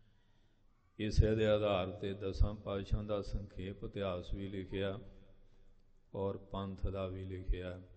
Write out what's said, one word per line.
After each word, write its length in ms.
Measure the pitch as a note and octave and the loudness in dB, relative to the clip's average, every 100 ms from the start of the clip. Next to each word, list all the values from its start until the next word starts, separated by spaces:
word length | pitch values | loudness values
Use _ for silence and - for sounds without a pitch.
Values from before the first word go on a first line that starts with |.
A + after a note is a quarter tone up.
| - _ _ _ _ _ _ _ _ - | -20 _ _ _ _ _ _ _ _ -4
ਇਸੇ 360 | G#2+ G#2 G#2+ A2 | 4 8 8 8
ਦੇ 100 | G#2+ | 6
ਆਧਾਰ 440 | G#2+ G#2 F#2+ F#2 | 6 4 2 0
ਤੇ 220 | F2+ G2+ | -4 -6
ਦਸਾਂ 400 | G2 G2 F#2 G#2 G#2+ | -4 -2 2 2 2
ਪਾਤਸ਼ਾਹਾਂ 500 | G#2 G2+ F#2+ A2 G#2+ | -4 -4 -2 -2 0
ਦਾ 160 | G2+ | -2
ਸੰਖੇਪ 600 | F#2+ G#2+ G2 - F#2 G2+ | -2 -6 -6 -10 -10 -8
ਇਤਿਹਾਸ 500 | A2+ G#2 G2 F2+ F#2 | -8 -4 -2 -4 -4
ਵੀ 140 | G2+ G2 | -6 -6
ਲਿਖਿਆ 520 | G2 F2+ G2 G2 G2 - - - - - - - - - - - - | -8 -6 -2 -2 -4 -10 -18 -20 -20 -20 -20 -20 -20 -20 -20 -10 -4
ਔਰ 220 | G2 G2+ | -4 -4
ਪੰਥ 500 | - G2 G2 F#2+ F#2+ | -6 -6 -4 -2 -2
ਦਾ 200 | F#2+ F#2+ | -2 -4
ਵੀ 180 | F#2+ F#2+ | -4 -6
ਲਿਖਿਆ। 560 | F#2 F#2 F2+ F2+ F2+ F#2+ | -4 0 0 -2 -8 -14